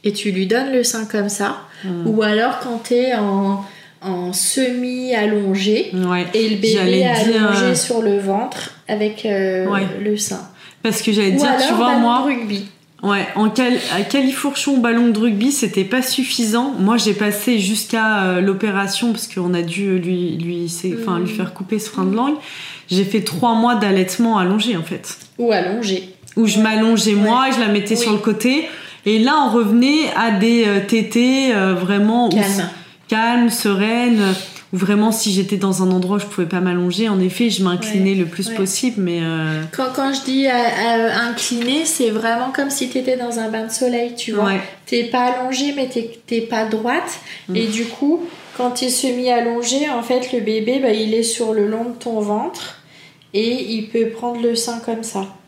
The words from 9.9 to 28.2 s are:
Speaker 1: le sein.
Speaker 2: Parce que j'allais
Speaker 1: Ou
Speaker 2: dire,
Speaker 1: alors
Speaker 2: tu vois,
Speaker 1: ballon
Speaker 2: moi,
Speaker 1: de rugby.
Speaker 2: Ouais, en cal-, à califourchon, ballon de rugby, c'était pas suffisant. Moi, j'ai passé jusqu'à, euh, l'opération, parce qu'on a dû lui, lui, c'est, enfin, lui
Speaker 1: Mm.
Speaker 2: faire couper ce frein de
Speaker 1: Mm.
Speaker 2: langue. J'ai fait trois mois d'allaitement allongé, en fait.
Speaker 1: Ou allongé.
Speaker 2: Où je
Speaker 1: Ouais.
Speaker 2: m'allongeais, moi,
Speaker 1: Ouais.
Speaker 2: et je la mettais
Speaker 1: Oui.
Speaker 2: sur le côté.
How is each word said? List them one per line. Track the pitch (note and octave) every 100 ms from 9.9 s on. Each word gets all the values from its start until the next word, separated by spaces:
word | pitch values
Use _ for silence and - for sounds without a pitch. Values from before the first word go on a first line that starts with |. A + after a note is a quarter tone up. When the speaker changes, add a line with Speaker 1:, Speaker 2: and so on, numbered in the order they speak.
| G3
Speaker 1:
le | G#3 G#3
sein. | - F#3 - - - -
Speaker 2:
Parce | A3+ A3
que | -
j'allais | G#3 G3
Speaker 1:
Ou | C#4
Speaker 2:
dire, | C#4+
Speaker 1:
alors | C4 C4
Speaker 2:
tu | A3
vois, | A#3+
Speaker 1:
ballon | A#3+
Speaker 2:
moi, | A#3 B3
Speaker 1:
de | C4+ B3
rugby. | A3 G3+ G3 - _ _
Speaker 2:
Ouais, | G3 G3 F3 -
en | G#3+
cal-, | G#3+ B3+ B3 - F3+
à |
califourchon, | G3+ C#4 C4 C4+ C#4+ C#4 - C4+
ballon | A#3 A#3 A#3+
de | G#3+
rugby, | A#3 G3+ A#3+
c'était | C#4 G#3 G3 F#3+
pas | B3+
suffisant. | B3+ - B3+ - A3+ A#3 C4 C4+
Moi, | F#3+ A#3+
j'ai | G#3+ G3+
passé | G#3 G#3 B3+ A#3
jusqu'à, | F#3+ G#3+ - A3+ A3 G#3+ F#3
euh, | F3+
l'opération, | G3 F#3+ G#3+ G3 G3 G3 A#3+
parce | A3+ -
qu'on | - F3+ F3
a |
dû | E3+ F3 G3 F#3
lui, | F3 F3+ F3+ D#3+
lui, | E3+ F3 E3+
c'est, | - F#3 G3+
enfin, | A3+ F3
lui | F3+
Speaker 1:
Mm. | -
Speaker 2:
faire | G3+ -
couper | F#3+ G#3+
ce | G#3
frein | - F#3
de |
Speaker 1:
Mm. | G#3+
Speaker 2:
langue. | C4 D4 - - - - -
J'ai | F3+
fait | G3 A3
trois | - D#3+ A#3+ A3
mois | A#3+ A#3
d'allaitement | G3+ F#3+ F#3 - A#3 G#3+
allongé, | F3+ G#3 G#3+ F#3+
en |
fait. | D#3+ F3 - - - -
Speaker 1:
Ou | A#3+
allongé. | G3+ F3+ A3 G#3+ F#3+ - - - -
Speaker 2:
Où | A3
je | F#3+
Speaker 1:
Ouais. |
Speaker 2:
m'allongeais, | G#3+ A3 A3+ A3+ G3+ G3+
moi, | G#3+ A#3+
Speaker 1:
Ouais. | C4
Speaker 2:
et |
je | A#3+
la | A3
mettais | G#3 G3+ A3+
Speaker 1:
Oui. |
Speaker 2:
sur | A#3
le |
côté. | G#3